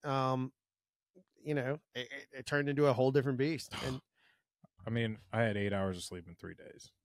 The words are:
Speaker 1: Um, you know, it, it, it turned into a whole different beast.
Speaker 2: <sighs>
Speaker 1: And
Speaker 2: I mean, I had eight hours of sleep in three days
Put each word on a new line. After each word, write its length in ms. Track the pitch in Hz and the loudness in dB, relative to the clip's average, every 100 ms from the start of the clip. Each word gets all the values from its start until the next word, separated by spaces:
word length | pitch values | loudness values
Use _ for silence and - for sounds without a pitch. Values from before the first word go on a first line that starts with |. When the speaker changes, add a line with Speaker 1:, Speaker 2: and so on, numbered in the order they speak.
| 151 | 0
Speaker 1:
Um, 480 | 135 131 131 131 _ _ _ _ _ _ 185 190 _ | 2 2 2 -2 _ _ _ _ _ _ -20 _ _
you 120 | - 147 | -4 -2
know, 240 | 127 147 _ | -2 -4 _
it, 140 | 123 123 | -10 -10
it, 180 | 139 - 135 | -10 -14 -14
it 60 | 127 | -2
turned 240 | 147 143 | 0 0
into 160 | 143 147 | 4 4
a 60 | |
whole 180 | 120 131 | 6 4
different 260 | 139 131 127 | 4 2 2
beast. 360 | 139 156 - - | 0 -2 -6 -6
Speaker 2:
<sighs> 60 | 135 | -6
Speaker 1:
And 140 | 131 _ _ _ _ _ _ - _ - | -6 _ _ _ _ _ _ -20 _ -4
Speaker 2:
I 40 | |
mean, 260 | 117 113 110 - | 0 0 -4 -4
I 80 | 110 | 2
had 160 | 113 101 | 2 2
eight 160 | 101 | 0
hours 240 | 98 95 90 | 2 0 -2
of 60 | |
sleep 220 | - 92 85 | -8 -12 -14
in 80 | 85 | -14
three 200 | 90 80 | -14 -14
days 340 | - - - _ | -16 -20 -20 _